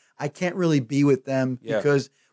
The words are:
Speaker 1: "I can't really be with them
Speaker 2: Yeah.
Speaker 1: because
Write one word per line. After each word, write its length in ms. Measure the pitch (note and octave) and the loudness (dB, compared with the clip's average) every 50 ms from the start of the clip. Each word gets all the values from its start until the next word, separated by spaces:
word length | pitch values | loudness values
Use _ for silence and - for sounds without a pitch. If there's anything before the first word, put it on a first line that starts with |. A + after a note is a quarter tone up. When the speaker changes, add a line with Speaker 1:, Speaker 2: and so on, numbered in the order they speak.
| _ _ _ - | _ _ _ -10
Speaker 1:
"I 120 | C#3 D3 | -10 -10
can't 260 | - - F3+ F3 - | -6 -4 -6 -6 -4
really 240 | F#3+ F3+ E3 D#3 C#3+ | -2 0 2 2 2
be 240 | A#2 A2 C#3+ C#3 C#3+ | 0 0 0 2 4
with 220 | C#3+ C3+ B2+ - | 4 4 2 0
them 340 | C3+ C3+ C3 C3 C3 B2+ B2 | -4 -2 -2 -2 -2 -4 -8
Speaker 2:
Yeah. 160 | - A2+ A2+ G#2 | -6 -4 -4 0
Speaker 1:
because 320 | G2 D3 C#3+ C#3 C3 - _ _ _ _ | 2 2 2 2 0 -4 _ _ _ _